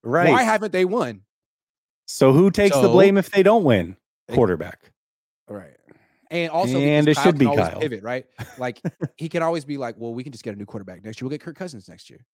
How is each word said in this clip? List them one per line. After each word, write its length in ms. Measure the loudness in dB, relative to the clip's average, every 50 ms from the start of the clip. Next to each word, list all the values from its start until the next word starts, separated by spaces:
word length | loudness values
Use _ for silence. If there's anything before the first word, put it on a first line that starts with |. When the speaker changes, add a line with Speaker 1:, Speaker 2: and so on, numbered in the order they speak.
| _
Speaker 1:
Right. 260 | -2 0 2 4 4
Speaker 2:
Why 100 | 4 4 2
haven't 280 | 2 0 -2 -4 -4
they 140 | -2 -2 -2
won? 360 | 0 -2 -4 -4 -4 -8 -14 _ _ _ _ _ _ _ _ _ _ _ _ _ _ _ _ _
Speaker 1:
So 260 | -18 -2 2 4 6 6
who 160 | 6 4 4
takes 260 | 2 2 2 2 4
the 60 | 4 2
Speaker 2:
So 80 | 4
Speaker 1:
blame 260 | 6 6 6 6 4
if 120 | 2 -2 0
they 140 | 0 2 4
don't 200 | 4 4 4 4
win? 320 | 2 2 2 0 -4 -10 _ _ _ _ _ _
Speaker 2:
they 60 | -4 0
Speaker 1:
Quarterback. 560 | 0 2 2 0 -4 -6 -14 -16 _ _ _ _ _ _ _ _ _ _ _ _ _ _
Speaker 2:
Right. 280 | _ -18 -18 -18 -20 _ _ _ _ _ _ _ _ _ _ _ _
And 180 | -6 -6 -6 -4
also 280 | -2 -2 -2 0 0 0
Speaker 1:
And 260 | 2 2 2 4 4
Speaker 2:
because 120 | 4 2
Speaker 1:
it 40 | 4
Speaker 2:
Kyle 20 | 2
Speaker 1:
should 60 | 2 4
Speaker 2:
can 60 | 4
Speaker 1:
be 60 | 2
Speaker 2:
always 220 | 2 2 0 -2 -2
Speaker 1:
Kyle. 100 | -4 -6
Speaker 2:
pivot, 240 | -6 -6 -8 -10 -10
right? 220 | -8 -8 -10 -10 _ _
Speaker 1:
<laughs> 200 | -16 -16 -16 -12
Speaker 2:
Like, 240 | -10 -10 -10 -10 -8 -10 -12 _ _ -12 -12 _
he 120 | _ -14 -8
can 140 | -6 -4 -4
always 200 | -2 -4 -6 -8
be 120 | -10 -10
like, 180 | -8 -8 -10 -10
"Well, 160 | -10 -12 -10 -10
we 100 | -10 -12
can 80 | -14
just 120 | -16 -14 -14
get 120 | -14 -12
a 20 |
new 80 | -12 -14
quarterback 380 | -14 -14 -16 -14 -14 -20 -18 -16
next 160 | -18 -14 -12
year. 60 | -10
We'll 100 | -10 -10
get 40 | -10
Kirk 140 | -12 -16 -14
Cousins 320 | _ -14 -14 -14 -18 -20 -20
next 200 | -20 -20 -20 -20
year." 160 | -20 _ _ _